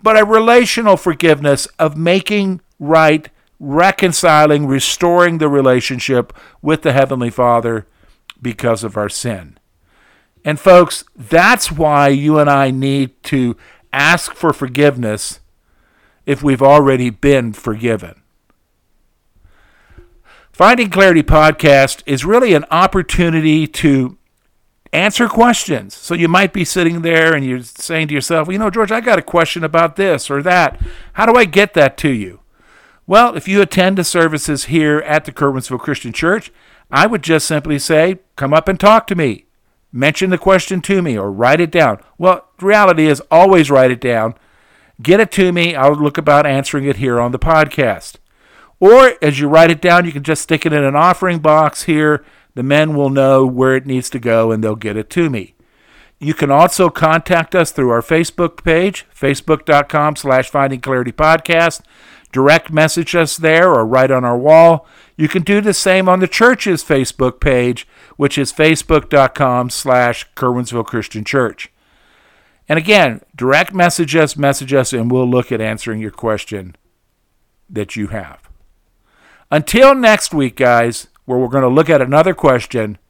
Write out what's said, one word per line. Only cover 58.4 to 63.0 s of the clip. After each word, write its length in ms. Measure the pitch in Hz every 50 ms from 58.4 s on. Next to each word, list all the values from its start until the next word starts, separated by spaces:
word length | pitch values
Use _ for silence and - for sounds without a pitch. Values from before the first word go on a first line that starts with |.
| 175 160 - - -
page, 420 | 175 160 165 180 202 185 - - _ _
facebook 500 | - - 135 143 135 - - 156 151 -
dot 240 | - 151 143 143 -
com 280 | - 151 147 151 151
slash 320 | - - 143 131 131 127 -
finding 320 | - 143 139 139 135 127
clarity 320 | 120 135 135 127 123 120 113
podcast. 680 | - 151 156 160 160 160 - 170 165 170 165 - - _ _ _ _ _ - - _ _ _ -
Direct 400 | 131 131 143 151 165 - - 160
message 420 | 151 156 156 - 170